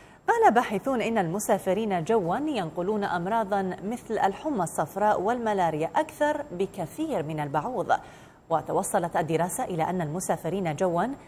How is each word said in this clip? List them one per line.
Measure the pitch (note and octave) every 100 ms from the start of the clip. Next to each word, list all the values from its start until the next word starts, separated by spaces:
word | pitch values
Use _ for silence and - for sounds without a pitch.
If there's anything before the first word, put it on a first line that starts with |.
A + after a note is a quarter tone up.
| - - -
قال | A#4 A4
باحثون | A#3 B3 G#3 C4 B3+
إن | G#3+ A3+
المسافرين | F3 F#3 - G3+ F#3+ F#3 A3 F#3
جوا | D#3+ A3+ E3+ G3+
ينقلون | D4+ C4+ E3 D#3+ F3+ G#3+
أمراضا | G3+ F3+ E3+ A3+ G#3 G3 F#3+ F3
مثل | G3 A#3+ - A3
الحمى | G3 G3 D#4 C4
الصفراء | E3+ - D#3+ - G#3 G#3
والملاريا | F#3+ B3 A3+ G#3 E3+ D3+ D#3+ -
أكثر | D#4 - D4 D4+ -
بكثير | F3 F#3+ - D#3+ - D#4+ A3+
من | D3+ D#3
البعوض. | D3 D3+ F#3+ B3 E3+ A2 - - - - -
وتوصلت | D#3+ - D#3+ G3 G3+ E3+ E3+
الدراسة | D#3 D#3+ F3 -
إلى | B3+ F3
أن | D#3+ F3+
المسافرين | D#3 D#3+ F#3 E3+ E3+ F3+ F3 C#3+
جوا | F#3 E3+ A3 C#4